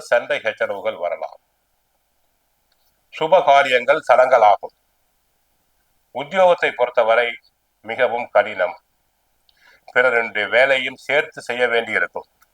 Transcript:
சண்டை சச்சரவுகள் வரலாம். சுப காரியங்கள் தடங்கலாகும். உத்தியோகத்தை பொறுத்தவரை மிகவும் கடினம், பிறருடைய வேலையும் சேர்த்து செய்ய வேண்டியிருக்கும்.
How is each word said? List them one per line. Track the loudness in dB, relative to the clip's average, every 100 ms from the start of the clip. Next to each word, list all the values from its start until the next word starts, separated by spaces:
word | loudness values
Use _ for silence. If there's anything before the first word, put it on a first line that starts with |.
சண்டை | -2 -2 -2 -6
சச்சரவுகள் | -6 -6 -6 -6 -8 -8
வரலாம். | -8 -8 -12 -16 _ _ _ _ _ _ _ _ _ _ _ _ _ _ _ _ _
சுப | -8 2 2
காரியங்கள் | 4 2 2 0 0 0 2
தடங்கலாகும். | 2 4 4 4 2 -2 _ _ _ _ _ _ _ _ _ _ _ _ _ _
உத்தியோகத்தை | -14 -6 2 4 4 0
பொறுத்தவரை | -2 -2 0 2 2 0 -6 _ _ _ _
மிகவும் | -12 -2 -2 -2 -2
கடினம், | 0 0 -2 -6 -6 _ _ _ _ _ _ _ _ _ _ _
பிறருடைய | 0 0 0 -2 -4 -2
வேலையும் | 2 2 0 -4 -10
சேர்த்து | -4 -4 -4 -8
செய்ய | -10 -4 -2
வேண்டியிருக்கும். | -2 -2 -4 -4 -8 -16 _ _